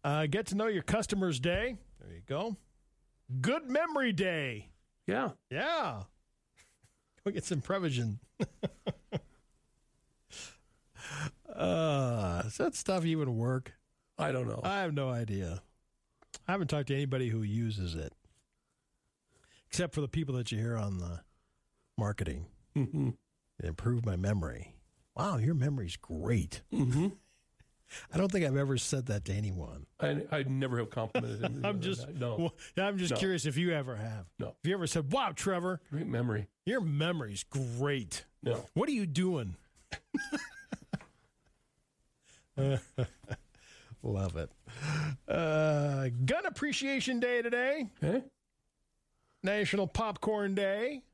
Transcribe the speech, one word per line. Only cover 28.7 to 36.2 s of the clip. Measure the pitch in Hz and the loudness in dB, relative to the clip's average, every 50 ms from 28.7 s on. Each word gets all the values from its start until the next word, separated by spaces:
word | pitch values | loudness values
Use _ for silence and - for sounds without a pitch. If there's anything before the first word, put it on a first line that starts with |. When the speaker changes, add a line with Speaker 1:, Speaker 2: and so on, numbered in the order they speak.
| 135 | 2
Speaker 1:
said | 120 - - - 135 123 | 0 0 0 -2 -2 0
that | 123 104 101 - | 0 -2 -2 0
to | - | -2
anyone. | 98 101 107 101 92 87 - - - 69 69 _ _ - | 0 0 0 0 -2 -4 -6 -6 -10 -12 -14 _ _ -2
Speaker 2:
I, | - 147 143 147 - - | 0 0 0 0 -2 -2
I | 151 151 | -2 -2
never | 139 131 135 135 135 131 123 117 | 0 0 0 0 0 0 0 0
have | 113 107 | -2 -2
complimented | - 123 113 110 - - 120 117 107 107 | -2 -4 -4 -2 -2 -2 -2 -2 -4 -2
him. | - - 120 139 | -2 -4 -2 -2
Speaker 1:
<laughs> | - | -2
I'm | 202 202 190 | -2 -2 0
just, | 165 190 190 - 123 139 | 0 -2 -2 -2 -6 -8
Speaker 2:
No. | 175 147 123 120 110 | -6 -4 -4 -2 0
Speaker 1:
well, | - 170 165 - - - - - | 0 0 -2 -2 -6 -20 -6 -2
I'm | 175 190 202 202 190 | 0 0 0 0 0
just | 180 165 | 0 0
Speaker 2:
No. | 123 107 | 0 2
Speaker 1:
curious | 196 190 185 165 - | 2 2 2 2 0
if | 156 127 | 0 0
you | 147 175 175 | 2 2 2
ever | 165 151 135 127 120 | 2 0 -2 -2 -4
have. | 107 107 113 110 104 90 - _ - | -6 -6 -6 -6 -8 -10 -12 _ -6
Speaker 2:
No. | - | -6
Speaker 1:
Have | - - _ - | -6 -6 _ -2
you | 160 196 | 0 0
ever | 196 170 - | 2 0 0
said, | - 170 151 135 | 0 0 0 2
"Wow, | 185 277 254 196 | 0 0 0 0
Trevor, | 151 - - 202 190 175 170 185 185 160 - - | -4 -2 0 0 0 2 0 0 -2 -4 -6 -6
Speaker 2:
Great | 143 151 165 - | -6 -4 -2 -2
memory. | 123 117 | 0 0